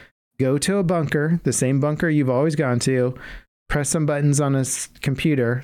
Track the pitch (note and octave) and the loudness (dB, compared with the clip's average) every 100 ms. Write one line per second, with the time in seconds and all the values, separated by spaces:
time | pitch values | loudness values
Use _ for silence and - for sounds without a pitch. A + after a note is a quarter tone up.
0 | - _ _ - C3 C#3+ D#3+ G3+ F3+ F3+ | -20 _ _ -4 0 0 0 0 0 0
1 | D3 D#3 D#3 E3+ - A#2+ B2+ C3+ D3 D3+ | 0 0 0 0 0 0 0 2 0 0
2 | E3+ D3+ C3 B2 D#3 D3 C#3 A#2+ C3 C3 | 0 2 2 2 2 0 0 0 0 2
3 | B2 C3 - - - _ - D3 C#3 E3+ | 0 -2 -14 -18 -20 _ -6 -4 -2 0
4 | D3+ C#3+ D3 C#3+ C#3+ C3+ B2+ - - - | 0 0 2 2 2 0 -2 -6 -10 -8
5 | - C3 E3 C#3+ A#2 B2 | -4 -2 0 2 0 -2